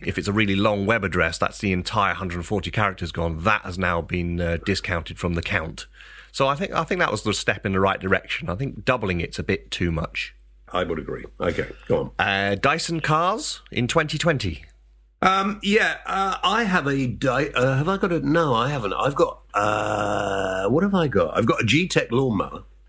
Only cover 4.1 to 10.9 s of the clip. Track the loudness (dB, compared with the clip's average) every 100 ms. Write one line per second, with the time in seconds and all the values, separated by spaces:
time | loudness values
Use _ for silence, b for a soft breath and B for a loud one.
4.1 | -2 -2 -2 -2 -2 -2 -2 -2 -4 -6
5.1 | -6 -2 -2 -2 -4 -4 -10 -16 B B
6.1 | B B -2 0 0 -2 -2 -2 0 0
7.1 | 0 -2 -2 -2 -2 0 2 2 2 0
8.1 | 0 -2 -8 -6 -4 -6 -4 0 0 0
9.1 | -2 -4 -6 -4 -4 -4 -4 -2 -2 -4
10.1 | -8 -10 -14 -20 -20 -6 -4 -2